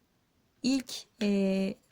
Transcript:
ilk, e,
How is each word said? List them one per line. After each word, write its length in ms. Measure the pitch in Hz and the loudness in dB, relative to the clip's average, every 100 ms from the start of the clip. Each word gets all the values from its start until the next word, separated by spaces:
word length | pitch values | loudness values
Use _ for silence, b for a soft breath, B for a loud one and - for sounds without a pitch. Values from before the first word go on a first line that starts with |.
| _ _ _ _ _ _ | _ _ _ _ _ _
ilk, 320 | 247 269 - - - - | -2 -2 -2 -12 -14 -4
e, 520 | 208 196 190 190 190 - - | 0 2 2 0 -2 -6 -16